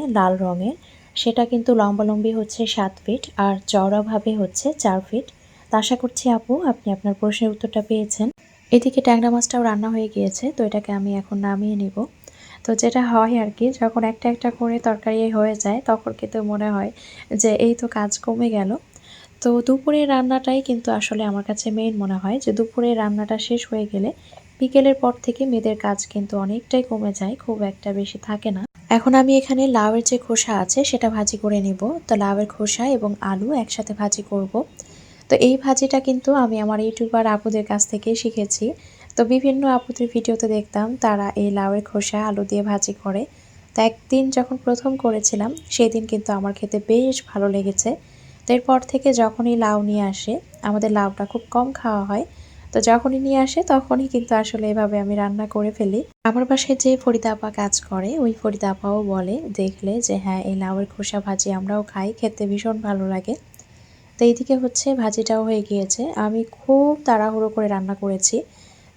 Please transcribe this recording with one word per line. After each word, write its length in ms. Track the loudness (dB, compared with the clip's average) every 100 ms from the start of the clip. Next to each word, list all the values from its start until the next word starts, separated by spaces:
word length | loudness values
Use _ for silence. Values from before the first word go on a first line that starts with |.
| 0
লাল 260 | 2 4 2
রঙের, 380 | 0 -2 -4 -6 -12 -20 -14 -4
সেটা 280 | 0 0 2
কিন্তু 260 | 2 2 4
লম্বালম্বি 560 | 4 2 0 0 0
হচ্ছে 300 | -2 -4 -4 -2
সাত 280 | -2 -2 -4
ফিট 220 | -4 -4 -4 0
আর 180 | 0 0 0
চওড়াভাবে 640 | 2 2 2 0 -2 0 0
হচ্ছে 320 | -2 -2 -4
চার 260 | 0 0 0
ফিট। 240 | -2 -6 -6 -12 -20 -20 -2
তো 20 | 0
আশা 180 | 2 0
করছি 300 | -2 -2 0
আপু, 240 | 0 2 0
আপনি 240 | 0 -2 -2
আপনার 220 | -2 -2 -2
প্রশ্নের 340 | -2 0 -2
উত্তরটা 300 | -2 -4 -4
পেয়েছেন। 460 | -2 -2 -2 -2 -4 -4 _ _ _
এদিকে 280 | 4 4 2
ট্যাংরা 280 | 4 4 4
মাছটাও 320 | 2 0 0
রান্না 260 | 0 0 0
হয়ে 180 | -2 -2
গিয়েছে, 380 | -2 -2 -2 -4
তো 100 | -2 0
এটাকে 260 | -2 -2
আমি 200 | -4 -2
এখন 240 | -4 -4 -4
নামিয়ে 380 | -2 -2 -2 -2
নিব। 200 | -2 -4 -6 -10 -20 -20 -20 -8
তো 80 | -4 0
যেটা 260 | 2 2
হয় 320 | 2 4 4 2
আর 100 | -2
কি, 140 | 0 -2
যখন 300 | 0 -2 0
একটা 240 | -2 0 -2
একটা 200 | -2 -2
করে 260 | -2 -2 0
তরকারি 400 | 0 -2 0 0 2
হয়ে 240 | 2 2 0
যায়, 240 | -2 -2 0
তখন 260 | 0 -2
কিন্তু 240 | -8 -6 -4
মনে 240 | -2 -2 -2
হয় 220 | -2 -4 -8 -20 -20 -6
যে 200 | 0 2 4
এই 180 | 2 2
তো 100 | -2
কাজ 240 | -4 -4 -4
কমে 300 | -4 -2 0
গেল। 220 | 0 0 -4 -8 -20 -20 -20 -20 -4
তো 100 | 2 2
দুপুরের 440 | 2 0 2 2 2
রান্নাটাই 500 | 2 2 0 0 0
কিন্তু 280 | 0 -2 -2
আসলে 320 | -2 -2 -2
আমার 200 | -2 -2
কাছে 240 | -4 -4 -4
মেইন 220 | -2 -2 -2
মনে 200 | -2 -2
হয়, 200 | -2 -2
যে 120 | 0
দুপুরের 420 | -2 -2 0 0 2
রান্নাটা 400 | 0 -2 -2 -4
শেষ 240 | -2 -4 -2
হয়ে 180 | -6 -4
গেলে 240 | -2 -4 -4 -14 -20 -20 -4
বিকেলের 360 | 2 6 6 4
পর 180 | 2 -2
থেকে 200 | -4 -2 0
মেয়েদের 320 | 0 0 -2
কাজ 220 | -2 -4 -4
কিন্তু 280 | -6 -4 -2
অনেকটাই 460 | -2 -4 -2 -2
কমে 280 | 0 -2 -4
যায়, 220 | -4 -4 -6
খুব 220 | -6 -4
একটা 280 | -4 -4 -6
বেশি 240 | -4 -6 -8
থাকে 320 | -8 -6 -4
না। 100 | -4 -6 -10 0
এখন 220 | 2 6 6
আমি 160 | 6 4
এখানে 260 | 4 2 2
লাউয়ের 360 | 4 4 2
যে 140 | 0 -2
খোসা 360 | 0 -2 0 0
আছে 200 | 0 0
সেটা 240 | 0 0 0
ভাজি 280 | 0 -2 -2
করে 220 | 0 0
নিব। 200 | 0 -2 -4 -4
তো 100 | -2 0
লাউয়ের 320 | 2 0 -2
খোসা 360 | -4 -4 -2 0
এবং 200 | 0 0 -4
আলু 260 | -4 -2 -2
একসাথে 400 | -2 -2 -6 -6
ভাজি 300 | -4 -2 -2
করব। 300 | -4 -4 -2 -4 -6 -10 -20 -20 -20 -20 0
তো 80 | 4
এই 200 | 4 4
ভাজিটা 420 | 2 0 2 0
কিন্তু 300 | 0 0 2 2
আমি 220 | 2 0
আমার 200 | -2 0
ইউটিউবার 460 | -2 -2 0 2 2
আপুদের 380 | 0 0 -2 -2
কাছ 160 | -2 -2
থেকে 220 | -4 -2 -2
শিখেছি। 500 | -2 -4 -4 -2 -4 -6 -12 -20 -6
তো 80 | 0 2
বিভিন্ন 380 | 4 2 2 2
আপুদের 400 | 2 0 -4 -2
ভিডিওতে 400 | -2 0 0 0
দেখতাম 400 | -2 -2 -2 -2 0
তারা 300 | 0 2 0 0
এই 140 | 0
লাউয়ের 320 | 0 0 -2
খোসা 360 | -2 -4 -2 -2 -2
আলু 180 | -2
দিয়ে 200 | -2 -2
ভাজি 300 | 0 -2 -2
করে। 280 | -6 -6 -4 -6 -10 -20 -20 -6
তো 100 | 0
একদিন 420 | 2 0 0 2 2
যখন 240 | 0 -2 -2
প্রথম 340 | -2 0 0 0
করেছিলাম 560 | 0 0 0 0 -2 -6 -6
সেদিন 340 | 2 2 2 -2
কিন্তু 240 | -4 -2
আমার 220 | -2 -2
খেতে 240 | -6 -4 -4 2
বেশ 280 | 4 4 0 -6
ভালো 200 | -2 0
লেগেছে। 400 | 0 0 -2 -2 -4 -8 -20 -20 -8
তো 80 | 0
এরপর 260 | 2 4 2
থেকে 280 | 2 0 2
যখনই 420 | 4 2 0 0 2
লাউ 220 | 2 2
নিয়ে 220 | 0 0
আসে, 300 | 0 -2 -6 -6 -8 -8
আমাদের 280 | -2 0 2
লাউটা 320 | 2 0 -2 -6
খুব 180 | -6 -4
কম 180 | -2 -2
খাওয়া 300 | -4 -4 -2 -2
হয়, 200 | -4 -4 -10 -20 -20 -4
তো 80 | 0
যখনই 380 | 4 4 4 0
নিয়ে 200 | 2 2
আসে 200 | 2 2
তখনই 440 | 2 2 2 0 0
কিন্তু 240 | -2 0 0
আসলে 300 | 0 -2 -2
এভাবে 260 | 0 0 0
আমি 160 | 0 0
রান্না 300 | -2 -2 -4
করে 240 | -2 -2
ফেলি। 300 | 0 0 0 -4 _
আমার 200 | -2 0 2
বাসায় 320 | 0 0 0
যে 140 | 2 2
ফরিদা 320 | 2 0 0
আপা 180 | -4 -6
কাজ 220 | -4 -2 -4
করে, 300 | -4 -4 -2 0
ওই 120 | 0
ফরিদা 340 | 0 -4 -2 -2
আপাও 280 | -2 -2 -2
বলে 320 | 0 -2 -2 -4 -6
দেখলে 440 | -4 -4 -4 -4 -2
যে, 140 | -2 -2
"হ্যাঁ, 240 | -2 -4
এই 120 | -2 -4
লাউয়ের 320 | -2 -4 -4
খোসা 300 | -8 -6 -6
ভাজি 300 | -4 -4 -2
আমরাও 280 | -4 -2 -4
খাই, 260 | -4 -6 -6
খেতে 300 | -4 -4 -4 -4
ভীষণ 280 | -2 -4 -4
ভালো 220 | -4 -2 -2
লাগে।" 260 | -4 -4 -8 -10 -20 -20 -20 -20 -20 -18 2
তো 20 | 4
এইদিকে 300 | 4 2 0
হচ্ছে 320 | 0 -2 0 0
ভাজিটাও 460 | 0 0 0 0
হয়ে 180 | 0 0
গিয়েছে। 400 | 0 -2 -2 -2 -4 -2
আমি 260 | -2 -2 -4
খুব 400 | -4 2 4 4 2
তাড়াহুড়ো 460 | 2 2 2 0 -2
করে 180 | 0 0
রান্না 280 | 0 -4 -4
করেছি, 420 | -4 -2 -2 -2 -6 -14 -20 -20 -20